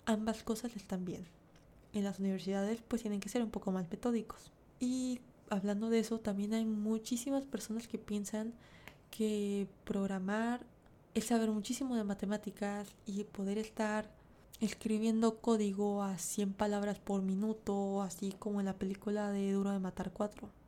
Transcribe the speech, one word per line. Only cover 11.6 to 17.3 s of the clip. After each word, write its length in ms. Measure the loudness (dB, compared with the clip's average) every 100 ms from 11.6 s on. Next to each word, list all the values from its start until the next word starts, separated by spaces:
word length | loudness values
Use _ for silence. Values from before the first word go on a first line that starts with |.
| 0 -2 0
de 80 | 0
matemáticas 840 | 0 -2 -2 -2 -4 -4 -4 -4 -8 -12 -6
y 160 | -4
poder 340 | -4 -4 -2 -2
estar 520 | -2 0 0 0 -4 -10 -20 -20 -16 -2
escribiendo 800 | -2 0 0 2 4 6 6 4
código 640 | 4 4 4 2 2 2
a 160 | 0 -2
cien 340 | -2 0 0
palabras 460 | 2 2 2 0 -2
por 240 | 0 0
minuto, 800 | 2